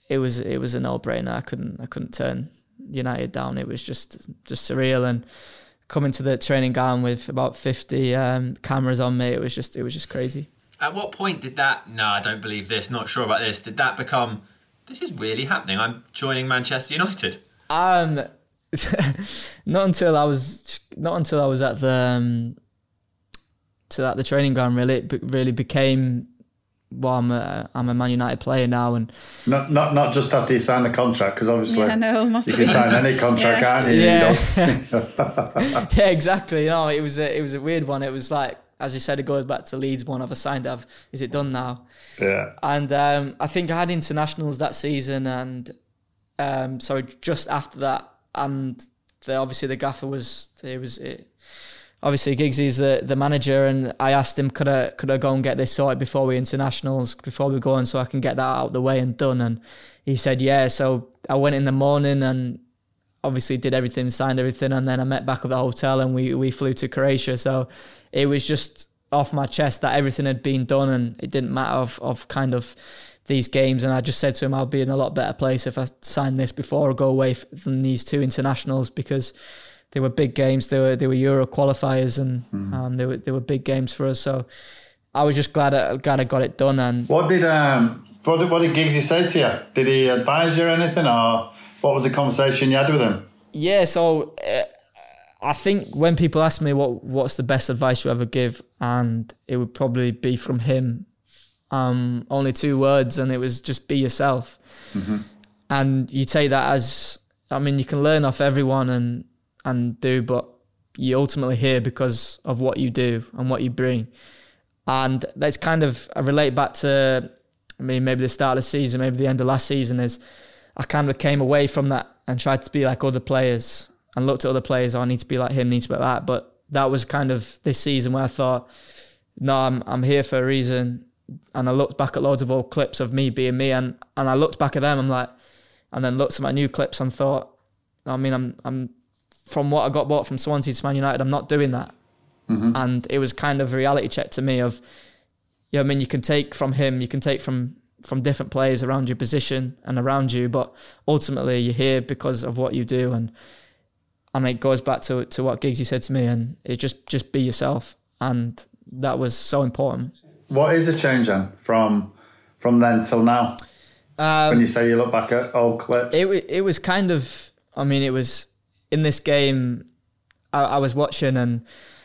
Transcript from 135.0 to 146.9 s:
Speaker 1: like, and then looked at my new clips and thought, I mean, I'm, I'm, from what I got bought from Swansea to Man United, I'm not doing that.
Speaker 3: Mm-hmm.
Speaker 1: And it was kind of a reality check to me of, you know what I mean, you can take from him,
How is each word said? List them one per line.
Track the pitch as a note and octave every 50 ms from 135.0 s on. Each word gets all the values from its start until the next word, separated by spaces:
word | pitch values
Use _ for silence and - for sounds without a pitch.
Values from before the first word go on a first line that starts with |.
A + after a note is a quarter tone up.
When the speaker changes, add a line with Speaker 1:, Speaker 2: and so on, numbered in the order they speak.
| C3 C3+
Speaker 1:
like, | C3 B2+ B2 - - _ _ _ _ _ _ _ _ _ _ _
and | - C3+ B2+
then | B2 B2 C3+
looked | C#3 C3+ -
at | -
my | C3+ C3+
new | C3+ C#3+ C#3+ C3
clips | - C#3+ C#3 - - -
and | C3 B2+ -
thought, | - C#3 C3+ C#3 - - - _ _ _ _ _ _ _ _ _ _ -
I | C3+ C3 C3
mean, | C3+ C3+ C3
I'm, | B2+ B2+ B2 - - -
I'm, | C3 C3 C3 B2+ A#2 - _ _ _ _ _ _ _ _ _ _
from | - - D3 C#3+ C#3+
what | D3 B2
I | A2+ C3+
got | C3+ D3+ C3+ C#3
bought | D3 D3 -
from | - C3+
Swansea | B2+ - D3+ D3 C#3+ C3 C3+ B2
to | - -
Man | C#3 C#3
United, | C3+ C#3 C#3 B2+ -
I'm | C3 C3+
not | C#3+ C#3 C#3 -
doing | D3 D3 C#3+ C3
that. | B2 A#2+ - - - _ _ _ _ _ _ _ _ _ _ -
Speaker 3:
Mm-hmm. | A2+ G2+ A2 A#2 A#2
Speaker 1:
And | C3 B2+ B2 B2+ B2 - -
it | C#3 C#3
was | C3+ B2
kind | - - D#3 D3 C#3 C#3
of | C3+ A#2+
a | C3 C3
reality | C3 C#3 C#3+ C#3 A2 -
check | - - - -
to | - B2+
me | C3+ C3+ C3 B2
of, | B2 A#2+ A#2 - - - - - - - _ _ _ _ _ _ _ _ _ _ _ _
you | C#3+ C#3+
know | C3+
what |
I | C#3
mean, | C#3 C#3
you | B2+
can | - D3 B2+
take | - - D3 D3 C#3+ D3 -
from | - C#3+ C3+
him, | C3 C#3 C#3 C3+